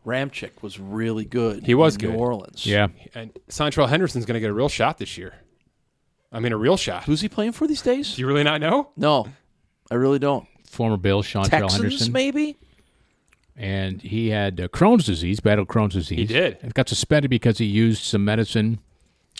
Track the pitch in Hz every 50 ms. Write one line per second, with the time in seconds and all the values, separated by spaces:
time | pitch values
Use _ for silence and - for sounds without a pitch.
0 | - 110 123 131 139 139 - - 110 - - _ - 101 95 98 95 98 104 110
1 | 113 113 110 110 107 104 - 123 117 113 104 98 - 123 120 135 160 160 117 98
2 | 110 110 113 113 120 123 120 101 92 - - - - 110 104 104 104 90 85 -
3 | - - - 117 113 110 - - _ - - - 151 147 131 151 143 117 143 165
4 | 190 160 - 123 113 104 117 113 110 107 101 110 131 147 - - 113 135 160 -
5 | - - - - 90 92 - - _ _ _ _ _ _ _ _ _ _ _ _
6 | _ _ _ _ _ _ - 113 117 120 113 107 110 139 185 185 - - 92 90
7 | - - 151 151 202 214 - - 208 233 233 - 311 302 302 269 - 247 247 277
8 | 285 - - - 127 131 139 147 147 151 151 151 156 160 214 277 277 - - -
9 | - 151 151 131 104 110 135 _ _ _ _ _ _ _ _ _ _ - 120 120
10 | 127 139 139 139 139 143 139 120 - - _ _ _ - - - 120 113 107 95
11 | 90 101 98 104 104 - - 104 98 98 - 156 - 95 95 101 - - 269 277
12 | 233 226 120 254 269 277 269 294 302 302 285 _ _ _ _ _ _ _ _ _
13 | _ _ _ _ _ _ _ _ _ _ _ - 110 95 98 98 95 95 95 95
14 | - 87 101 113 117 110 107 104 101 98 92 87 92 85 - - 170 208 247 220
15 | 143 107 92 78 82 87 101 104 - 107 104 104 95 - - 113 107 101 95 95
16 | 80 - 90 - 113 107 113 143 185 139 95 - - 120 - - 135 - - -
17 | - - 156 151 143 131 127 113 - 120 107 - 117 104 101 107 113 113 110 -
18 | - - - 101 101 104 107 113 110 - - 113 107 110 113 107 - _ _ _
19 | _ _ _ _ _ _ - -